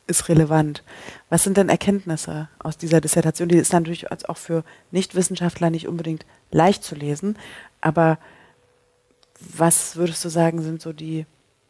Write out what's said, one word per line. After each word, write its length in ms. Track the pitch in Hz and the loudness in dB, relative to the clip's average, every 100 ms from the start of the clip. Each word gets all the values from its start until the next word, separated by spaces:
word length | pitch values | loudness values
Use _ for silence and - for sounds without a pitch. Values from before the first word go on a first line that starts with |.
| - | -4
ist 220 | 175 - | -2 2
relevant? 540 | 160 151 156 151 143 - - - - _ | 4 4 2 0 -4 -14 -20 -20 -20 _
Was 140 | 165 | 0
sind 140 | 196 196 | 2 2
denn 120 | 185 | 4
Erkenntnisse 800 | - - 202 185 160 - 156 156 _ | 2 2 -2 -2 -6 -6 -10 -10 _
aus 180 | 160 - | -10 -8
dieser 240 | 165 160 | 2 2
Dissertation? 480 | 151 175 160 - 175 | 4 2 2 0 2
Die 80 | 170 | 4
ist 160 | - | 4
natürlich 380 | 175 165 170 - | 2 0 -6 -10
als 140 | - - | -10 -10
auch 120 | 165 | -12
für 260 | - 165 - - _ | -4 -4 -6 -14 _
Nichtwissenschaftler 760 | 180 190 180 180 185 175 - 170 | -4 -2 -2 -2 -2 -4 0 0
nicht 180 | 160 - | 0 -4
unbedingt 380 | 170 165 160 - _ _ | -6 -6 -8 -10 _ _
leicht 320 | 156 175 202 | 4 4 4
zu 120 | - 147 | -4 -8
lesen. 420 | 147 147 202 214 - - - _ | -6 -4 -4 -6 -12 -20 -20 _
Aber 360 | 160 156 160 156 - - _ _ _ _ _ _ _ _ _ _ | 0 4 4 2 -4 -20 _ _ _ _ _ _ _ _ _ _
was 560 | - 160 165 170 - 165 | -20 0 2 2 0 -2
würdest 280 | 175 160 | -4 -2
du 60 | 175 | -4
sagen, 320 | 160 165 165 | 0 0 0
sind 200 | 160 160 | -6 -8
so 120 | 165 | -10
die 320 | 151 160 160 156 _ _ _ _ | -12 -8 -8 -8 _ _ _ _